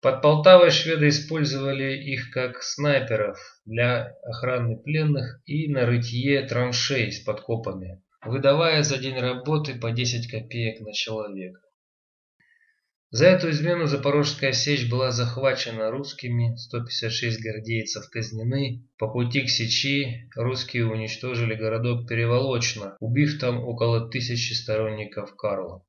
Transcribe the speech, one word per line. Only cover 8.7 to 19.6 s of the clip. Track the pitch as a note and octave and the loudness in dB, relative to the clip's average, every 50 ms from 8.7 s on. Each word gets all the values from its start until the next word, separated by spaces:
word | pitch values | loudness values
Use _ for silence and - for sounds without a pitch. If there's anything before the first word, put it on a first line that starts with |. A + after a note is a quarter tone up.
| D#3 D3+ C#3+ | 4 4 2
за | C#3+ C#3 C3 | 2 0 -2
день | C3 C3+ B2+ B2+ | -4 -4 -4 -2
работы | B2 B2+ B2+ B2 B2+ C#3+ D#3 D3+ D3+ C#3+ B2 | -2 -2 -4 -4 -2 -2 0 0 0 -4 -6
по | A#2+ A#2 A#2 A#2 | -6 -4 -4 -2
десять | A#2+ B2 B2 A#2+ A#2 A#2 - | -2 -2 -2 -2 -4 -6 -6
копеек | - A2 A2 - - A#2 A#2 A2+ A2 - | -8 -10 -10 -8 -6 -4 -4 -4 -4 -6
на | A2 G#2+ G#2+ | -14 -10 -8
человека. | - - A2+ A2 A2 G#2+ G#2 G2 F#2+ F#2 F#2 F#2 - _ _ _ _ _ _ _ _ _ _ _ _ _ _ _ _ _ _ _ _ _ _ _ _ _ _ _ _ _ _ | -6 -6 -4 -6 -6 -6 -8 -8 -10 -10 -12 -14 -18 _ _ _ _ _ _ _ _ _ _ _ _ _ _ _ _ _ _ _ _ _ _ _ _ _ _ _ _ _ _
За | - A2+ D3+ F3+ | 0 6 8 8
эту | F#3 F3+ F3+ E3 | 8 8 4 0
измену | D3+ D3 D3+ E3+ F3 F3 E3 | 0 0 2 0 0 2 0
Запорожская | D3 D3 - B2 C#3+ C#3+ D3 C#3+ D3 - - - C3+ B2 | 0 0 0 0 2 2 2 2 0 -2 -2 0 0 0
сечь | A#2+ - C#3+ D3 C#3+ B2 A#2 | 0 0 0 0 0 0 0
была | A#2+ B2+ C3 B2+ | 0 0 0 0
захвачена | A#2+ A#2 B2 A#2+ A#2+ B2+ C3+ C3+ B2+ B2+ - A#2+ A2+ A2 A2 A2 | 0 0 -2 -2 -2 0 0 0 0 0 -4 -8 -4 -4 -4 -2
русскими, | A2+ C3+ C#3+ C#3+ - - - B2 A#2+ A#2+ A#2 A#2 A#2 | -2 -4 -6 -8 -12 -10 -6 -4 0 2 2 0 0
сто | - - - - A#2+ | -4 -10 -8 -6 -6
пятьдесят | A#2 - - - A#2 A2+ A2+ | -6 -4 -6 -4 -4 -4 -4
шесть | - B2 A#2 A2 A2 | -2 -2 -2 -4 -4
гордейцев | A2 A2 G#2+ G#2+ A2 A2+ A#2 A2+ G#2+ - - G#2+ - - | -6 -8 -8 -8 -6 -4 -4 -4 -2 -4 -8 -8 -10 -10
казнены. | - A#2 A2 G#2 A2 A2 A2+ A#2+ C3 C#3 C#3+ B2+ A#2+ - - _ _ _ | -8 -8 -8 -6 -8 -4 -4 -2 0 0 -2 -4 -6 -10 -12 _ _ _
По | G#2+ G#2+ | -6 -4
пути | - B2 A#2+ A#2+ A#2+ C#3+ C3 | -2 -2 -2 0 0 -2 -2
к | A2+ | 0
сечи | - - | -2 -2